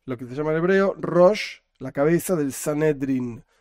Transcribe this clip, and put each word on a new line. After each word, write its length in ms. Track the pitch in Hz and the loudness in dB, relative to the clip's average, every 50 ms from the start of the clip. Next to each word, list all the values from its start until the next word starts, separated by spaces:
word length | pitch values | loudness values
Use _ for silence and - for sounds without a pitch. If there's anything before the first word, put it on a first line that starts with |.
| _ | _
lo 120 | 131 123 - | -12 -10 -10
que 80 | 127 | -10
se 80 | 120 127 | -10 -8
llama 160 | 147 151 156 | -6 -2 -2
en 60 | 156 165 | 0 0
hebreo 360 | 170 180 196 190 196 190 - - | 2 2 2 2 2 0 -2 -4
Rosh, 640 | - - 160 175 180 190 214 202 - - - - _ _ _ - | -4 0 4 6 6 6 6 2 -4 -10 -12 -18 _ _ _ -14
la 140 | - 156 | -14 -6
cabeza 440 | - 139 143 160 170 160 - - 185 | -2 0 2 2 2 2 0 0 -2
del 160 | 156 143 135 | -2 -2 -4
Sanedrin, 920 | 123 - - 156 147 151 156 156 147 131 139 135 135 127 123 120 113 90 - _ _ _ | -6 -6 -6 -4 -2 0 2 0 0 0 -2 -2 -2 -2 -2 -6 -10 -12 -16 _ _ _